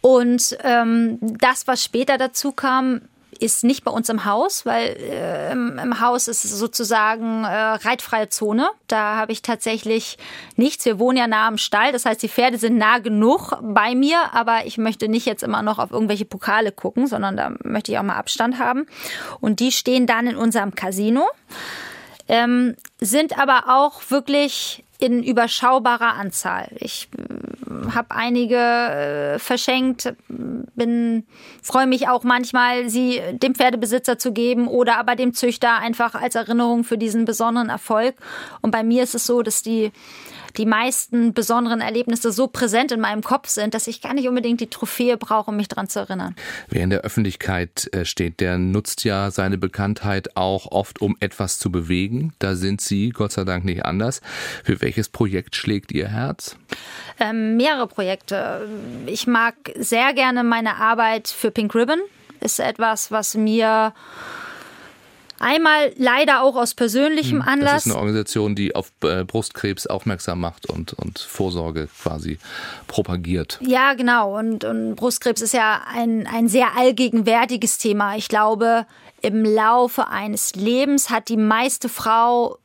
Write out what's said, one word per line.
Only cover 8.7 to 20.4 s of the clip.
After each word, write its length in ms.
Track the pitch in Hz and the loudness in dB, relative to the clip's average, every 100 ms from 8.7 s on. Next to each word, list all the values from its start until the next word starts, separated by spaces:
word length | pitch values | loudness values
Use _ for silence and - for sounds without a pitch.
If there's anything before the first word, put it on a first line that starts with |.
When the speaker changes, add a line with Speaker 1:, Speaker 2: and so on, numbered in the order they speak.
| 427 _ | -2 _
Speaker 1:
Da 280 | 220 208 220 | -2 0 -2
habe 160 | 220 | -4
ich 100 | 220 | -4
tatsächlich 760 | - 226 226 220 214 226 - - - - - - | -4 -4 -2 -4 0 -2 -2 -14 -16 -18 -8 0
nichts. 280 | 262 - | 2 2
Wir 140 | 247 202 | 0 2
wohnen 180 | 240 254 | 2 2
ja 80 | 240 | 2
nah 220 | 214 220 | 2 2
am 100 | 214 | 0
Stall, 320 | - 208 240 | 0 2 2
das 120 | 247 | 2
heißt, 180 | 240 220 | 0 -2
die 60 | 220 | -2
Pferde 300 | - 247 240 | 2 2 2
sind 200 | 226 233 | 2 4
nah 200 | 220 240 | 4 4
genug 540 | 220 214 220 359 - - | 2 4 4 4 0 -6
bei 320 | 226 208 214 247 | 0 2 2 2
mir, 360 | 277 339 330 | 4 2 2
aber 340 | - 233 226 - | 0 2 0 0
ich 100 | - | -2
möchte 300 | 220 214 214 | -2 -2 0
nicht 180 | 226 233 | 0 0
jetzt 160 | 214 | -4
immer 200 | 233 214 | -2 -2
noch 160 | 214 214 | -2 -2
auf 120 | 190 | -2
irgendwelche 320 | 233 220 208 | 0 0 0
Pokale 460 | 208 190 - 214 214 | -4 -6 0 2 0
gucken, 340 | - 185 240 269 | -2 -6 -2 -2
sondern 280 | 220 196 190 | -2 -4 -2
da 160 | 69 - | -4 -6
möchte 260 | - 214 - | -4 -4 -2
ich 60 | 208 | -2
auch 40 | |
mal 120 | 202 - | -2 -4
Abstand 420 | - - 233 247 | -4 -2 -2 0
haben. 280 | 240 254 302 - - - - - | -2 -2 -4 -10 -12 -10 -12 -4
Und 180 | 214 208 | -2 2
die 120 | 254 | 0
stehen 340 | - - 254 240 | 0 2 2 4
dann 200 | 226 240 | 2 0
in 80 | |
unserem 380 | 196 | 0